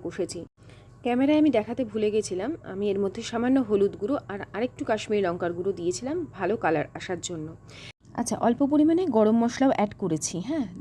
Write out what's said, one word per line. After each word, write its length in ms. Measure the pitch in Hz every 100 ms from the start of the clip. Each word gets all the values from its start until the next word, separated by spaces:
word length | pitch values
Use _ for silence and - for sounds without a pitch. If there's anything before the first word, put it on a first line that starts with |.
কষেছি। 360 | 170 170 170 175 165 _ - - - -
ক্যামেরায় 380 | 240 247 277 302
আমি 100 | 302
দেখাতে 360 | 226 214 240 226
ভুলে 260 | 214 214
গেছিলাম, 460 | 214 208 185 226 226
আমি 260 | - 190 208
এর 100 | 196
মধ্যে 220 | 196 214
সামান্য 380 | 226 233 240 269
হলুদ 340 | 214 202 196 196
গুঁড়ো 200 | 208 285 -
আর 120 | 196 -
আরেকটু 320 | 190 247 - 269
কাশ্মীরি 360 | 214 - 208
লঙ্কার 320 | 185 175 175
গুঁড়ো 180 | 175 185
দিয়েছিলাম 560 | 175 175 175 254 349 294
ভালো 240 | 190 185 226
কালার 280 | 165 156 -
আসার 260 | - - 175
জন্য। 340 | - 170 156 - - - - - -
আচ্ছা, 240 | - 240 -
অল্প 280 | 226 240 277
পরিমাণে 400 | 294 302 330 370
গরম 320 | 220 214 233
মশলাও 320 | 233 - 269 -
অ্যাড 180 | 208 -
করেছি, 420 | 185 156 - 170
হ্যাঁ। 280 | 226 320 196 180